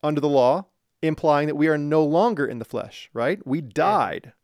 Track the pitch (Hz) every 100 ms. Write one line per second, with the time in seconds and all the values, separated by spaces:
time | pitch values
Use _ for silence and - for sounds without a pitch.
0 | 151 147 147 139 123 165 196 _ _ _
1 | 160 156 160 147 151 143 156 151 147 156
2 | 151 160 233 190 139 120 113 113 113 -
3 | - 113 123 185 135 151 131 151 170 208
4 | 104 - - -